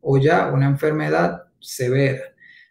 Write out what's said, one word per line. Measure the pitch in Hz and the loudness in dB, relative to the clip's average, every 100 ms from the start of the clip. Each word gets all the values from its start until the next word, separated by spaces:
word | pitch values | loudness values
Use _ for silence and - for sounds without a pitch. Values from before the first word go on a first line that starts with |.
o | 147 139 | 0 2
ya | 143 180 - | 4 2 0
una | 139 139 | 0 0
enfermedad | 139 156 156 151 160 175 175 - _ | 0 0 -2 -2 0 0 -4 -14 _
severa. | - - 123 131 139 131 - _ - - _ | -16 -6 -2 2 0 -2 -10 _ -20 -20 _